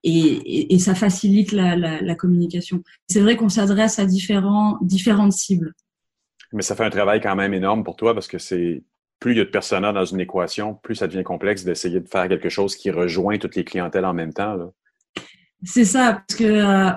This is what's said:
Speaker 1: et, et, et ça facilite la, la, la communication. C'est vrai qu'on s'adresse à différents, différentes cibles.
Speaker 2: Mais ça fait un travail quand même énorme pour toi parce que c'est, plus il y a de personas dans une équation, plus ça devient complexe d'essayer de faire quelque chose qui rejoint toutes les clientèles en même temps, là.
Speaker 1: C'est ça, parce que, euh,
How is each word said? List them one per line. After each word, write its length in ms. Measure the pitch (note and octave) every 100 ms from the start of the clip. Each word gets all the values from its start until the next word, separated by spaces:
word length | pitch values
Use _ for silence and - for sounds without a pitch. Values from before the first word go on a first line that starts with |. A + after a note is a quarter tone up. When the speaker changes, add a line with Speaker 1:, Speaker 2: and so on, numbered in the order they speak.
Speaker 1:
et, 160 | E3 E3
et, 540 | D#3 - - C#3 D3+
et 60 | F3+
ça 140 | G3
facilite 600 | F#3 G#3 F#3 G#3 G3+ G3+
la, 240 | G3+ F3+ F3
la, 240 | E3 D#3
la 140 | - E3
communication. 680 | F#3 F3 F3 F3 F3 F3+ - _ _
C'est 140 | G#3
vrai 160 | G3+ A#3
qu'on 100 | A3
s'adresse 500 | F#3 G3+ G3+ A3 -
à 80 | G3
différents, 720 | F#3+ F#3 G3+ G3 G#3 G#3+ -
différentes 500 | F3+ F#3+ A#3 G#3 G3+
cibles. 420 | F#3+ - F3+ D#3+ - _ _ _ _ _ _ -
Speaker 2:
Mais 120 | G#2
ça 120 | F#2 G2+
fait 80 |
un 60 | A2
travail 320 | F#2+ G2+ G#2+
quand 160 | G#2 F#2+
même 160 | G2
énorme 320 | G2 F#2+ A2 F#2
pour 100 | -
toi 180 | A2+
parce 140 | A2 -
que 120 | F2+
c'est, 440 | - F#2 F2 D2+ _ _ _ _
plus 100 | A#2+
il 60 | A2+
y 40 |
a 40 | G2
de 40 |
personas 440 | G2+ - G2 G2+
dans 100 | G2+
une 160 | F#2 F#2+
équation, 560 | F2+ F#2+ F2 - G#2 G#2+
plus 120 | - A2+
ça 120 | F#2+
devient 160 | F#2
complexe 400 | F2+ F2 G2+ G2+
d'essayer 380 | F2+ E2+ F#2 F2+
de 80 | F2
faire 180 | G2 F2+
quelque 220 | F#2 F#2
chose 260 | - G2 -
qui 160 | G2+
rejoint 460 | E2+ F2+ E2 F#2+ G#2
toutes 180 | F2+ -
les 80 |
clientèles 420 | F2 F#2+ F2+ F#2+ F#2
en 80 |
même 200 | E2+ E2
temps, 220 | D2+ G2+ G2
là. 140 | F2 _ _ _ _ - - _ _ _
Speaker 1:
C'est 220 | F3+ B3 G#3+
ça, 280 | C4+ B3
parce 260 | G#3+ - -
que, 40 |
euh, 460 | A3 G#3+ G3+ G3 F#3+